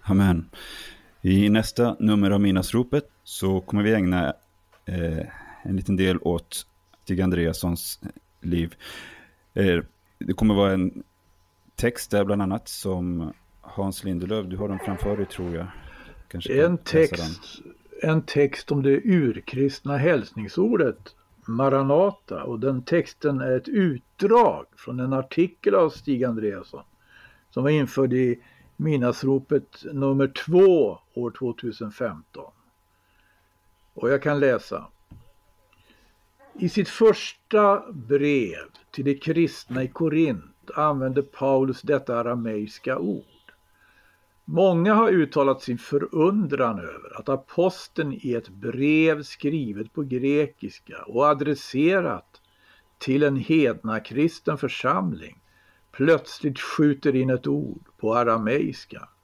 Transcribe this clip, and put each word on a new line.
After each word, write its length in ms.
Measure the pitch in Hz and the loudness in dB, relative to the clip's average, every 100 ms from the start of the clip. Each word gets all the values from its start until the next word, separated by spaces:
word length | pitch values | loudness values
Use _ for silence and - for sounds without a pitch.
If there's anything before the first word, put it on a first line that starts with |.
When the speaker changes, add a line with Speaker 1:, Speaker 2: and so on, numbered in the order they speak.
| - | 2
Speaker 1:
Amen. 400 | 98 98 85 82 - - - - - _ _ | 4 4 2 -2 -16 -18 -18 -18 -20 _ _
I 280 | 95 95 101 | 2 4 6
nästa 460 | 107 110 - 120 - | 4 2 0 0 2
nummer 320 | 110 107 98 | 2 4 4
av 100 | 98 | 2
Midnattsropet 680 | 101 95 87 117 123 143 - _ | 2 2 0 -2 0 -2 -4 _
så 380 | - - 95 95 | -16 -4 -2 -2
kommer 220 | - 101 | 0 0
vi 100 | 104 | 2
ägna, 400 | 110 92 90 76 - _ _ _ _ - | 2 2 0 -2 -6 _ _ _ _ -10
eh, 400 | 90 82 80 - - - - | -6 -4 -4 -8 -12 -20 -14
en 120 | - 95 | -6 -6
liten 200 | - 95 | -2 0
del 220 | 95 87 | 2 2
åt 460 | - 85 - - - _ _ _ | 0 -4 -6 -14 -14 _ _ _
Stig 180 | - 92 | -6 -2
Andreassons 800 | 92 87 82 - 90 85 - - - - _ _ | 0 2 0 -2 -4 -4 -8 -12 -14 -18 _ _
liv. 340 | - 87 82 - - - - - - _ _ | -4 -2 -2 -8 -18 -18 -18 -20 -20 _ _
Eh, 300 | - 98 85 - _ _ _ | -2 2 2 -2 _ _ _
det 140 | - | -6
kommer 220 | 92 107 101 | 0 2 4
vara 160 | 101 | 2
en 320 | 95 92 - - _ _ _ _ _ _ - | 2 -2 -4 -18 _ _ _ _ _ _ -4
text 360 | 120 120 - | -2 -2 -4
där 140 | 101 98 | -2 0
bland 160 | 101 | 0
annat 260 | 98 95 - | 0 -4 -8
som 640 | - 101 92 90 87 80 - _ _ | -10 -6 -4 -2 -4 -6 -10 _ _
Hans 420 | - - 98 92 | -18 -6 -6 -6
Lindelöf, 420 | 98 90 90 110 92 | -6 -6 -4 -4 -6
du 80 | 95 | -6
har 120 | 104 | -6
den 100 | 95 | -6
framför 380 | - 92 101 104 | -6 -4 -2 -2
dig, 80 | 98 | -4
tror 300 | - 90 82 | -6 -6 -6
jag. 120 | 92 - - - - - - | -8 -12 -20 -20 -20 -20 -14
Kanske 220 | - - 131 | -10 -2 2
kan 100 | 165 | 2
Speaker 2:
En 60 | |
Speaker 1:
läsa 120 | 175 | 0
Speaker 2:
text, 760 | - 160 160 85 82 82 - - - - _ - | 0 2 2 0 -6 -8 -16 -20 -20 -20 _ -6
Speaker 1:
den. 80 | 160 | 0
Speaker 2:
en 120 | 160 | 0
text 500 | - 147 143 143 - | 0 0 0 0 -4
om 120 | 143 | 0
det 180 | 135 139 240 | 4 2 4
urkristna 920 | 180 139 110 - 127 139 135 139 139 | 4 4 -2 -8 -2 -2 -2 -6 0
hälsningsordet 1160 | 151 165 104 - 101 - 202 226 143 - - _ _ _ - | 2 2 -2 -8 -8 0 0 2 0 -2 -12 _ _ _ -8
Maranata, 1000 | 113 135 135 139 147 196 196 - 85 | 0 2 2 4 4 2 0 -12 -10
och 160 | - 117 | -8 -4
den 240 | 127 131 | -2 -2
texten 580 | 127 170 - - 151 135 | 0 0 0 -4 -2 -2
är 160 | 131 127 | 0 -2
ett 100 | 127 | 0
utdrag 1000 | 247 185 127 _ _ 196 233 214 78 69 _ | 0 2 0 _ _ 4 6 6 2 -10 _
från 240 | - 123 | -12 -6
en 140 | 127 | -2
artikel 600 | 135 131 - 175 - - 196 | -2 -4 0 0 0 2 4
av 140 | 160 | 2
Stig 340 | - - 131 | 0 -4 -2
Andreasson 600 | 123 113 107 98 82 - - _ _ - - _ _ | 0 -2 -4 -6 -12 -18 -20 _ _ -20 -20 _ _
som 140 | - | -2
var 60 | 135 | 2
införd 440 | 151 135 - 135 | 2 0 0 2
i 260 | 127 127 120 _ _ - _ | 2 2 0 _ _ -20 _
Midnattsropet 1080 | 151 143 123 - 135 135 135 151 - - - | -2 0 0 0 0 0 0 -2 -2 -18 -12
nummer 340 | 139 139 135 135 | -4 0 2 0
två 720 | - - 180 196 175 113 87 _ | -2 0 6 6 6 2 0 _
år 180 | - 120 | -8 -8
tvåtusen 600 | - 127 113 123 107 107 | -6 -8 -6 -8 -8 -12
femton. 600 | 104 120 87 - - 139 _ _ _ _ _ _ _ _ _ _ _ _ _ _ | -6 -8 -8 -18 -20 -20 _ _ _ _ _ _ _ _ _ _ _ _ _ _
Och 160 | - 120 | -6 -2
jag 140 | 139 | 0
kan 160 | 151 143 | 0 2
läsa. 480 | 139 117 - 90 85 _ _ - - _ _ _ _ _ _ _ _ _ _ _ _ - | 2 0 -4 -12 -12 _ _ -20 -20 _ _ _ _ _ _ _ _ _ _ _ _ -4
I 100 | 180 | -2
sitt 200 | 214 185 | 0 -2
första 920 | - 226 208 - - _ 214 208 202 - | 4 4 4 -2 -14 _ 4 4 4 -2
brev 760 | 175 113 139 143 143 104 76 71 - _ | -14 -2 2 2 2 0 -6 -16 -20 _
till 140 | - 135 | -6 -2
de 100 | 139 | -2
kristna 680 | 160 165 165 - - 127 | -2 0 0 -2 -8 -6
i 40 | 131 | -6
Korint 840 | - 165 151 160 107 - _ - - | -2 -2 2 0 -2 -10 _ -12 -2
använde 480 | 151 143 131 131 | 0 0 -2 -2
Paulus 580 | 139 - 139 135 135 127 | -4 -2 2 2 2 -2
detta 380 | - 143 131 117 | 0 -2 0 -2
arameiska 800 | 117 123 113 107 107 - - 131 | -2 -2 -4 -4 -6 -8 -6 -4
ord. 260 | - 95 - _ - _ _ _ _ _ _ _ _ _ - | -2 -4 -8 _ -20 _ _ _ _ _ _ _ _ _ -6
Många 480 | 156 190 170 180 | 2 4 4 4
har 160 | 214 226 | 4 6
uttalat 520 | 190 147 156 139 135 | 4 2 2 2 2
sin 160 | - 120 | -2 -6
förundran 1040 | - 143 - 165 160 202 175 139 123 104 | -2 -2 -2 2 2 2 0 0 -2 -2
över 400 | 82 - - - | -8 -14 -16 -12
att 100 | 107 | -4
aposteln 880 | 135 - - 180 - - - 151 135 | -4 -4 0 0 0 -12 -6 -6 -4
i 120 | 135 | -4
ett 160 | 117 110 | -6 -6
brev 760 | 95 101 123 143 156 160 151 | -10 -8 -2 2 4 4 2
skrivet 720 | 147 - 143 156 127 101 107 | -4 -6 -4 -2 -4 -6 -8
på 80 | - | -8
grekiska 1000 | 143 127 135 147 147 - 104 - _ - - | -4 -2 2 2 0 -4 -14 -14 _ -18 -6
och 180 | 113 143 | 2 2
adresserat 1160 | 143 151 139 - 131 156 190 175 104 - _ _ _ _ _ _ _ | 2 0 -4 -4 0 2 2 -2 -6 -10 _ _ _ _ _ _ _
till 260 | - 135 | -2 2
en 140 | 147 139 | 2 0
hednakristen 1200 | 107 160 135 113 110 110 110 113 160 - - 151 | 0 2 2 0 -6 -6 -6 -2 -2 -2 -6 -4
församling 840 | 127 - 127 170 185 87 78 - _ _ _ _ _ - | -4 -4 -2 0 -2 -6 -12 -20 _ _ _ _ _ -2
plötsligt 600 | 139 160 - - 151 131 | 4 4 2 -6 -4 -4
skjuter 560 | - - 151 139 147 131 | -8 2 2 2 0 0
in 140 | 127 | 0
ett 180 | 127 143 | 0 0
ord 360 | 143 147 - _ _ | -4 -4 -10 _ _
på 180 | 110 117 | -2 0
arameiska. 920 | 120 113 107 135 104 - - - - _ | 2 2 0 0 -2 -6 -16 -20 -20 _